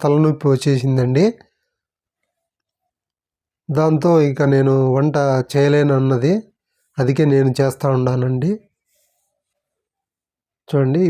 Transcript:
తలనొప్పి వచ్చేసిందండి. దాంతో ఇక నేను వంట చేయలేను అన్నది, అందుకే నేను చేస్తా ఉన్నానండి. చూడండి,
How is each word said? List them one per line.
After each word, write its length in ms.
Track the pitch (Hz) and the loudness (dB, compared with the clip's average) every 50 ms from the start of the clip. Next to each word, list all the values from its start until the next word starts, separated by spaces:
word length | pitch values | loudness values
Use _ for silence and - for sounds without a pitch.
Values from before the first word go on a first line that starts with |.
తలనొప్పి 460 | - 143 147 151 156 156 147 151 - 143 | -2 0 2 2 2 0 0 0 0 0
వచ్చేసిందండి. 720 | 135 131 - 147 139 127 127 135 131 131 123 123 127 147 190 226 240 - - _ _ _ _ _ _ _ _ _ _ _ _ _ _ _ _ _ _ _ _ _ _ _ _ _ _ _ _ _ _ _ _ _ _ _ _ _ _ _ _ _ _ _ _ - 139 | 0 0 0 0 -2 0 0 -2 -2 0 0 0 0 0 0 0 -2 -6 -16 _ _ _ _ _ _ _ _ _ _ _ _ _ _ _ _ _ _ _ _ _ _ _ _ _ _ _ _ _ _ _ _ _ _ _ _ _ _ _ _ _ _ _ _ -6 -4
దాంతో 340 | 151 156 160 156 147 151 175 170 160 147 | -2 0 0 0 0 2 2 2 2 2
ఇక 160 | 143 131 139 147 139 139 | 0 0 -2 0 2 2
నేను 200 | 135 135 135 135 135 131 131 131 | 2 2 2 2 0 0 0 0
వంట 200 | 135 143 151 139 147 143 139 131 131 123 - | 0 0 0 0 -2 0 0 0 -2 -2 -2
చేయలేను 400 | - 143 139 143 147 147 147 143 139 131 | 0 0 2 2 2 2 2 2 0 0
అన్నది, 320 | 135 135 135 120 123 156 190 220 - _ _ _ _ _ _ _ _ _ - - | 0 0 0 0 0 0 -2 -2 -4 _ _ _ _ _ _ _ _ _ -6 -4
అందుకే 240 | 131 127 139 147 156 147 | -2 -2 0 0 2 2
నేను 180 | 139 135 135 131 120 - | 2 2 2 2 0 0
చేస్తా 260 | 139 135 123 - - 139 135 | -2 -2 -2 -4 -4 -2 -2
ఉన్నానండి. 540 | 127 127 127 127 127 127 127 131 127 143 180 214 214 _ _ _ _ _ _ _ _ _ _ _ _ _ _ _ _ _ _ _ _ _ _ _ _ _ _ _ _ _ _ _ _ _ _ _ _ _ _ _ _ _ - | 0 -2 -2 -2 -2 -2 -4 -4 -2 -4 -4 -4 -6 _ _ _ _ _ _ _ _ _ _ _ _ _ _ _ _ _ _ _ _ _ _ _ _ _ _ _ _ _ _ _ _ _ _ _ _ _ _ _ _ _ -4
చూడండి, 320 | - 139 135 131 139 170 185 | -2 -2 0 0 0 0 -2